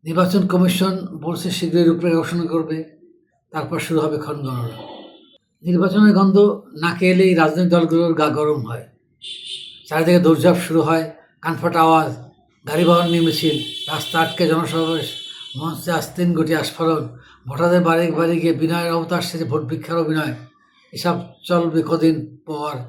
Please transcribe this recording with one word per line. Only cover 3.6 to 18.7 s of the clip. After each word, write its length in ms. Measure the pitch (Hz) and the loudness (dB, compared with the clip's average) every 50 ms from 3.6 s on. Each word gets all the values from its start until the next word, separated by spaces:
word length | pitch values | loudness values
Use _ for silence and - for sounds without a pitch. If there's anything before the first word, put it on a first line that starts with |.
| 151 - 170 160 | -6 -4 -6 -6
শুরু 200 | - - 165 156 | -4 -2 0 0
হবে 180 | 147 156 151 143 | 0 0 -4 -4
ক্ষণ 160 | 151 - 147 | -6 -8 -8
গণনা। 340 | 143 139 131 127 123 117 117 120 - - - - - - - - - _ _ _ _ _ _ _ _ | -8 -8 -6 -6 -6 -6 -8 -10 -12 -16 -18 -18 -20 -20 -20 -20 -20 _ _ _ _ _ _ _ _
নির্বাচনের 520 | - 175 180 165 196 190 180 208 214 214 190 | -4 0 2 2 2 2 4 6 6 6 6
গন্ধ 480 | 185 190 190 190 202 208 202 202 - - - - - | 6 4 4 6 6 6 4 2 -2 -12 -18 -10 -6
নাকে 300 | 160 175 175 - 180 185 | -4 -4 -2 0 2 2
এলেই 240 | 180 180 190 185 180 | 4 4 4 4 4
রাজনৈতিক 360 | 165 156 151 156 175 180 175 | 4 2 2 2 0 2 4
দলগুলোর 440 | 175 170 165 156 165 165 170 170 160 | 4 4 4 2 2 2 2 2 2
গা 140 | 151 151 147 | 0 0 0
গরম 380 | 127 147 151 151 151 139 120 | 0 0 0 0 0 -2 -4
হয়, 220 | 110 117 - - - _ _ _ _ _ _ - - - - - - - - - - - - - - | -6 -10 -10 -12 -16 _ _ _ _ _ _ -18 -18 -16 -16 -14 -14 -14 -16 -16 -20 -20 -20 -12 -4
চারিদিকে 300 | 151 160 165 170 180 175 | -2 0 4 4 4 6
দৌড়ঝাঁপ 380 | - 160 160 131 135 175 170 | 6 6 4 6 6 4 4
শুরু 260 | 180 - - 160 165 | 4 0 0 0 0
হয়, 280 | 151 156 165 160 160 156 - - _ _ _ _ | 2 2 0 0 -2 -4 -10 -18 _ _ _ _
কানফাটা 380 | - 165 165 123 160 170 165 170 | -6 -6 -6 -2 -4 -2 2 4
আওয়াজ, 360 | 160 160 160 160 151 135 123 - - - _ _ _ _ _ _ _ - | 4 6 4 4 2 0 -6 -12 -14 -20 _ _ _ _ _ _ _ -4
গাড়ি 160 | 151 160 175 | -2 2 4
বাহন 260 | 165 175 170 175 165 | 4 4 4 4 2
নিয়ে 100 | 170 170 | 2 2
মিছিল, 380 | 165 160 - - 156 156 147 - - - - - - - | 2 2 0 0 -2 -2 -2 -2 -6 -8 -12 -12 -10 -8
রাস্তা 280 | 151 139 - - - 165 | -8 -8 -8 -4 -2 -2
আটকে 260 | 160 - - - 175 | -2 -2 -2 -2 0
জনসমাবেশ, 680 | 151 160 165 165 - 160 165 160 160 165 156 131 - - - - - - - - - - | 0 0 0 -2 -2 -2 -2 -2 -2 -2 -4 -4 -8 -12 -14 -16 -18 -18 -18 -18 -14 -12
মঞ্চে 360 | 127 151 165 - 190 - 175 | -8 -8 -8 -8 -8 -6 -4
আস্তিন 400 | 170 156 - - - 180 180 175 | -4 -4 -4 -6 -4 -2 0 0
গুটি 220 | 170 156 160 151 160 | 2 0 0 0 0
আস্ফালন, 540 | 156 135 - - - 165 165 160 151 123 - - - - - - _ _ | -2 -2 -6 -6 -2 0 0 0 -2 -4 -8 -14 -18 -20 -20 -20 _ _
ভোটারদের 340 | 127 139 135 170 175 175 180 | -2 0 2 2 4 4 4
বাড়ি 300 | 175 170 165 165 175 165 | 4 4 2 2 2 0
বাড়ি 300 | - 165 170 165 170 170 | 0 0 0 0 0 0
গিয়ে 120 | 165 165 | 0 0
বিনয়ের 400 | 156 135 160 156 | 0 0 0 -2